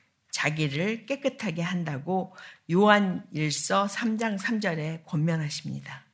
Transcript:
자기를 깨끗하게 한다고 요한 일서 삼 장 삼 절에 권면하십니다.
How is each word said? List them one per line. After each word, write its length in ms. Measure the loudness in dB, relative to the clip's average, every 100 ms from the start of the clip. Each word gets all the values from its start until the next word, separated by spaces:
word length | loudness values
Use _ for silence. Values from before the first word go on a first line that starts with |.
| _ _ -10
자기를 760 | -2 0 0 -2 0 -2 -4 -6
깨끗하게 560 | -2 -4 -4 -6 -4
한다고 720 | -2 -2 -2 -4 -2 -2 -2 -10 -20 -16 0
요한 560 | 6 8 8 6 -2 -6
일서 560 | -2 0 0 2 2 2
삼 280 | -2 -2 0
장 200 | -2 -2
삼 220 | -2 -2
절에 420 | 0 -2 -4 -6 -4
권면하십니다. 1000 | 0 2 2 -2 -6 -8 -8 -10 -16 -18